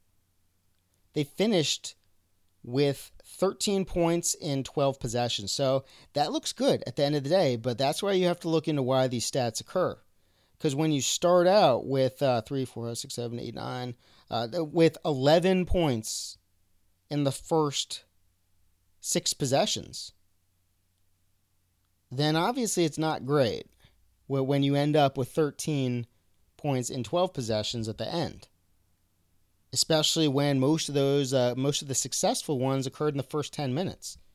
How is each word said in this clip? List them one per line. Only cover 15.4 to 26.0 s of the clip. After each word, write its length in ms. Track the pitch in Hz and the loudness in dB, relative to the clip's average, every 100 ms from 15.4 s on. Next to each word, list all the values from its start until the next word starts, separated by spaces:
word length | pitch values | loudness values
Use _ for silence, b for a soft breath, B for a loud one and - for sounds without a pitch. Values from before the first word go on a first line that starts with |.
| 180 185 175 | 6 2 2
points 720 | 185 165 117 - - - - _ _ _ _ _ _ - | 2 2 0 -4 -10 -12 -16 _ _ _ _ _ _ -8
in 140 | 147 | -2
the 80 | 143 | -2
first 720 | 135 - 165 147 139 - - - _ _ _ _ _ _ _ _ _ | -4 -2 0 0 -2 -6 -10 -16 _ _ _ _ _ _ _ _ _
six 320 | - 175 - | -4 -2 -2
possessions, 800 | - 135 135 202 - - - - - _ _ _ _ _ _ _ _ _ _ _ _ _ _ _ _ _ _ _ | -2 0 2 0 -2 -8 -14 -16 -18 _ _ _ _ _ _ _ _ _ _ _ _ _ _ _ _ _ _ _
then 260 | 127 151 160 | -2 0 2
obviously 480 | 185 247 226 - | 0 0 -2 0
it's 140 | 165 151 | 0 0
not 280 | 156 143 127 | -2 -2 0
great 400 | 147 120 71 - b b b _ _ - | 2 2 0 -10 b b b _ _ -4
wh-, 200 | 135 135 | -2 0
when 160 | 143 | 2
you 140 | 139 143 | 2 2
end 200 | 147 151 | 2 4
up 200 | 143 - | 4 2
with 160 | 123 | -4
thirteen 760 | - 151 - - 147 131 123 | 0 -2 -2 -4 -2 0 -2